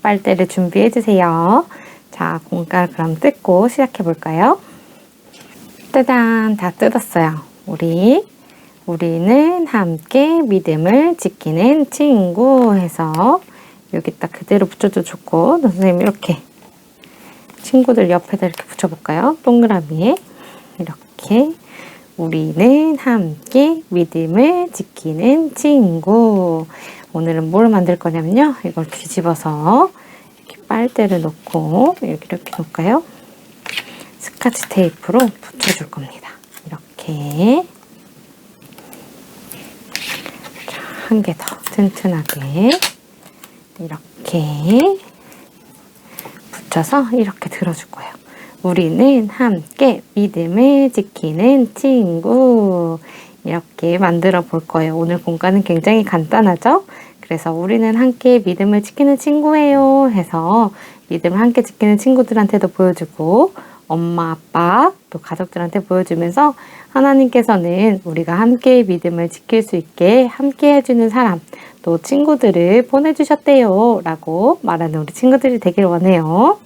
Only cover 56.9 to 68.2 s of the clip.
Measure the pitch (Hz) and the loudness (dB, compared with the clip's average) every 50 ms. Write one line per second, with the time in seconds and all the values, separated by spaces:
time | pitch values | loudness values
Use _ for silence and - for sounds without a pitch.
56.9 | - - - - _ _ - - 170 160 - 165 160 165 175 190 226 226 226 220 | -20 -20 -20 -20 _ _ -10 -10 -10 -6 -6 -6 -6 -4 -4 -2 0 0 0 0
57.9 | 220 226 254 254 240 - - 254 247 240 196 196 180 - 196 202 208 208 208 - | 2 2 0 0 0 2 2 4 4 4 2 -2 -2 0 0 2 2 0 0 -4
58.9 | _ - 285 277 277 262 - 302 294 302 294 302 311 302 294 285 277 277 269 269 | _ 0 2 2 2 0 0 -2 0 0 2 2 2 2 2 4 4 4 4 4
59.9 | 269 269 277 262 220 196 165 - - 165 165 175 208 233 226 190 - - - - | 4 4 2 2 0 -2 -2 -2 -6 -4 -2 2 2 2 2 0 -4 -10 -20 -20
60.9 | - - _ _ - 175 - 175 175 202 226 240 233 247 233 - - _ 214 208 | -20 -20 _ _ -8 -4 -2 -2 0 2 0 2 2 0 -2 -4 -4 _ 2 2
61.9 | 208 202 - 262 262 254 240 - 220 220 - 196 - 202 202 185 - - 190 180 | 2 2 2 2 2 2 0 0 2 0 2 2 0 0 -2 -2 -2 0 0 0
62.9 | 175 - 170 156 - - 156 160 185 240 330 381 - - - - - - _ - | 0 -4 -8 -12 -8 -6 -2 0 2 2 2 2 -2 -12 -20 -20 -20 -20 _ -6
63.9 | 160 165 170 170 170 170 165 165 160 160 _ _ - 160 170 170 190 233 294 381 | -4 -4 -4 -4 -4 -4 -4 -4 -6 -10 _ _ -4 -2 0 2 2 2 2 0
64.9 | 381 _ _ _ - 165 - - 170 160 185 180 - 170 175 170 - 202 190 - | -2 _ _ _ -16 -16 -12 -12 -10 -10 -10 -10 -8 -8 -8 -4 -4 -6 -4 -2
65.9 | 185 185 185 - 175 165 170 170 175 - - - 262 - - - - - - _ | -2 -2 -2 -2 -4 -4 -4 -2 0 2 2 2 0 -4 -18 -20 -20 -20 -20 _
66.9 | - 269 269 277 277 269 269 247 240 247 220 233 214 185 170 175 175 185 208 220 | -2 0 2 4 4 4 2 4 2 0 2 2 0 0 0 -2 0 2 2 2
67.9 | 202 185 - 175 160 160 | 0 0 -4 -6 -6 -6